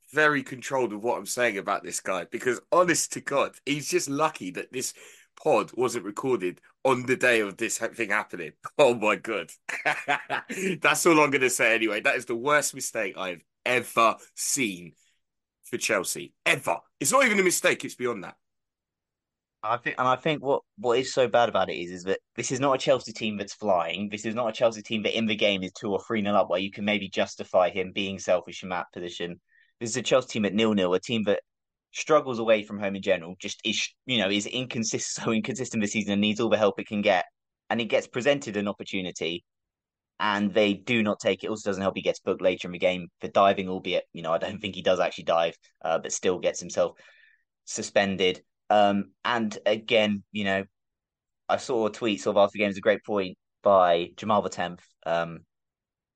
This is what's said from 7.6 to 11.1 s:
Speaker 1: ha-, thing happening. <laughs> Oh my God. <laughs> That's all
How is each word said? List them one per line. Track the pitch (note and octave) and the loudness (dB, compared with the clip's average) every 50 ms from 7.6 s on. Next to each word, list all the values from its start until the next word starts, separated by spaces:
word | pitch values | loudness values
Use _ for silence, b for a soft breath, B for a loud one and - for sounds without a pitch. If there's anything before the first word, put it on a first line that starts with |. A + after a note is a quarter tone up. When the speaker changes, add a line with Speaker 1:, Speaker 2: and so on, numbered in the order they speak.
| A2+ G#2+ - - | -4 -4 -4 -4
Speaker 1:
ha-, | A#2 A2 | -6 -6
thing | - - A2+ G2 | -4 -4 -4 -2
happening. | G2+ G#2+ G2 - - F2 E2 D2 - _ - | -2 -2 -2 -4 -8 -12 -12 -12 -12 _ -16
<laughs> | - - - | -4 2 4
Oh | D3 B2 A#2+ | 4 4 4
my | A2 G#2 G#2+ G#2 | 4 2 2 2
God. | F#2 - A2+ A2 F#2+ - - - - _ - - - - | 0 -2 -4 -4 -4 -6 -8 -12 -16 _ -10 -8 -4 -2
<laughs> | - B2 - - - C#3+ - - - C#3 C3 - - - F#3+ F#3+ F#3+ F3+ D3 | -4 -4 -2 -2 -4 -4 -4 -4 -4 -6 -6 -6 -8 -8 -6 -4 -4 -2 0
That's | - C#3+ D3+ D3 - | 2 2 2 4 4
all | F3+ | 6